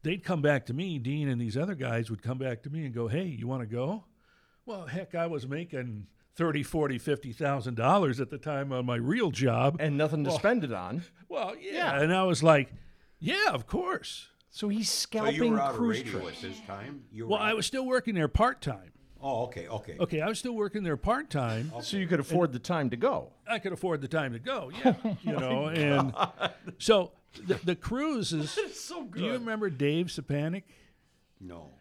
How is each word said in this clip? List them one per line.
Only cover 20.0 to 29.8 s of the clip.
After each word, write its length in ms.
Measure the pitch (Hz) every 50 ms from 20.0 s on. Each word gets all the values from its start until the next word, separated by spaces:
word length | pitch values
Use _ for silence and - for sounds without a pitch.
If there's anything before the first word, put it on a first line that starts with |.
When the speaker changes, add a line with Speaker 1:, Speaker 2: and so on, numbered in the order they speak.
| 180 - 165 151
Speaker 1:
I 80 | 156 202
was 80 | 220
still 140 | - - 254 240
working 300 | 214 208 196 - 214 190
there 120 | 170 147
part-time. 760 | 123 - 196 233 277 302 - - 147 127 117 110 113 120 156 -
Speaker 3:
Okay. 80 | 120 -
Speaker 2:
So 140 | - 190
you 80 | 196 185
could 120 | 165 180 147
afford 340 | 135 - 165 175 175 151 123
the 60 | 120
time 320 | - - 180 160 143 123
to 60 | 123
go. 360 | 120 190 269 269 - - - - _ _
Speaker 1:
I 100 | - 233
could 160 | 214 - 196 180
afford 280 | - 180 185 165 143
the 60 | 135
time 260 | 123 165 160 143 131 117
to 60 | 117
go, 300 | 131 254 269 226 151 127 165
Speaker 2:
<laughs> 80 | 226 269
Speaker 1:
yeah, 80 | 262 202 - -
Speaker 2:
Oh 140 | 220 202 - -
Speaker 1:
you 80 | - -
know, 300 | - - 127 127 135 147
Speaker 2:
my 100 | 156 165
Speaker 1:
and 400 | 160 147 143 143 139 135 135 -
Speaker 2:
God. 400 | - 165 - - - - 156 - - - 185 -
Speaker 1:
so 360 | - - - 220 202 175 - - _ _ _ - - -
the, 80 | 180 190 - -
the 120 | 175 175
cruises. 800 | 175 - - 233 262 294 320 294 233 185 - 165 156 151 151 - 415
Speaker 2:
<laughs> 0 |
It's 180 | 415 294 - -
so 240 | - - 349 339 269
Speaker 1:
Do 140 | 202 170 160
you 120 | 185 220
Speaker 2:
good. 80 | 240 254
Speaker 1:
remember 320 | 240 226 220 220 214 190
Dave 360 | 151 127